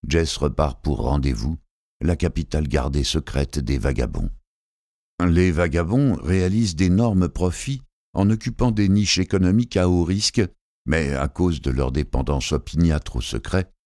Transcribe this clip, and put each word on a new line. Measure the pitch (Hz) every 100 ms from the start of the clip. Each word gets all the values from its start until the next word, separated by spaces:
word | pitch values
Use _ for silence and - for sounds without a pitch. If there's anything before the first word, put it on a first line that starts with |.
| 69
Jess | 82 80 -
repart | 73 65 76 -
pour | - 71
rendez-vous, | 58 71 69 58 62 80 _ _ _ _
la | 78 82
capitale | 87 - 80 78 76
gardée | 67 65 71
secrète | 67 78 - 67 69 -
des | 62 67
vagabonds. | 57 65 60 50 - - _ _ _ _ _ _ _ _
Les | 90 82 90
vagabonds | 80 87 80 82 120 143 98
réalisent | 69 92 92 104 110 80
d'énormes | 92 92 117 95 87
profits | - 90 85 - 135 - _ _
en | - 101
occupant | 110 131 - 123
des | 107 101
niches | 101 101 -
économiques | 92 98 90 104 120 98
à | 90
haut | 90 85
risque, | 98 104 - 95 _ _ _ -
mais | 80 73
à | 69 69
cause | - 90 78
de | 67
leur | 64 65
dépendance | 65 71 65 65 71 -
opiniâtre | 76 - 78 82 76 - 62
au |
secret, | - 58 - 92 92 _